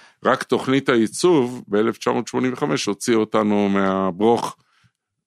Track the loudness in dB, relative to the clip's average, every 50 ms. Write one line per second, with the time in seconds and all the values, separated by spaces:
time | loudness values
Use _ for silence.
0 | -20 -20 _ _ 0 0 0 0 0 -2 -2 -2 0 0 -2 0 0 2 2 2
1 | 2 0 -2 0 2 4 4 4 2 0 -4 -10 -10 -2 0 0 0 0 -2 -2
2 | -4 -2 -2 -2 -4 -4 -4 -2 -2 -2 -4 -4 -4 -4 -2 -2 -2 -4 -6 -4
3 | 0 0 2 2 2 0 0 0 0 2 2 2 2 2 0 0 0 0 0 0
4 | -2 -4 -2 0 2 2 2 2 0 -6 -10 _ _ _ _ _ _ _ _ _
5 | _ _ _ _ _